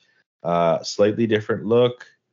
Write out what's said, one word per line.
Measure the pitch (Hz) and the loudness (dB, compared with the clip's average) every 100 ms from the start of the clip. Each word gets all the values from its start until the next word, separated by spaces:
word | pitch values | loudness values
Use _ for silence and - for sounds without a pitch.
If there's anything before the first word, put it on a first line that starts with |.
| _ _ _ _ | _ _ _ _
uh, | 80 87 85 80 | -4 0 2 0
slightly | - - 104 107 113 | -4 0 0 2 0
different | 107 110 107 101 | 0 -2 -6 0
look. | 117 123 120 - _ _ | 2 2 0 -14 _ _